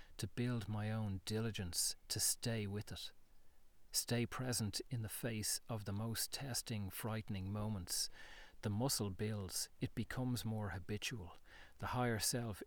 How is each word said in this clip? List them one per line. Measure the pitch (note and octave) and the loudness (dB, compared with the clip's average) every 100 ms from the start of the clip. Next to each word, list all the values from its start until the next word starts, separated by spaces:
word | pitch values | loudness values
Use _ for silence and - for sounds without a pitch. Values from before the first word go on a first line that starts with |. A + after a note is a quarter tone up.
| - - | -12 -6
to | G2 | -4
build | - B2 A#2+ A2 | 0 2 2 2
my | G#2+ G#2+ | 0 2
own | A2 G#2+ F#2+ - | 2 2 0 2
diligence | A2 A2+ G2+ F#2 - - - - | 2 2 2 0 2 0 0 -2
to | A2 | 2
stay | - - A#2 A2+ G2+ | 2 2 2 2 0
with | G#2 - | -2 -4
it. | F2+ - - - - - - - - - | -6 -8 -10 -16 -18 -16 -18 -18 -18 -4
Stay | - - A#2+ A#2 | 0 4 4 2
present | - B2+ A#2 G#2+ - - | 0 2 2 2 0 -2
in | B2 | -2
the | G#2+ | -2
face | - A#2+ A2 G2+ - - | -2 0 2 2 0 0
of | A2+ G2+ | -2 0
the | |
most | G2+ A2+ A2 - | 0 0 0 0
testing, | - C#3 A#2 - A2 G2 | -2 -2 -2 -2 -2 -2
frightening | - A2 A2 - G2 F#2+ | -2 0 0 0 0 0
moments. | G#2+ G#2+ G2+ F2 - - - - - - - | 0 0 0 0 0 0 -4 -12 -14 -16 -2
The | A2 | 0
muscle | G#2 C3 - G2+ | 4 4 4 2
builds, | F#2 G#2+ G#2 F#2 - - - | 0 0 0 -2 -2 -4 -2
it | C3 - | -2 0
becomes | G#2+ - B2+ A#2+ A2+ | -2 0 2 2 2
more | A2 G2+ | 0 0
habitual. | F2+ F2+ G#2+ - A#2+ F2 - - - - - | -2 -2 -2 0 -4 -6 -12 -16 -16 -16 -6
The | G2 | 0
higher | B2+ A#2+ A2 | 2 4 4
self | - B2 A#2 G2 | 4 2 0 -4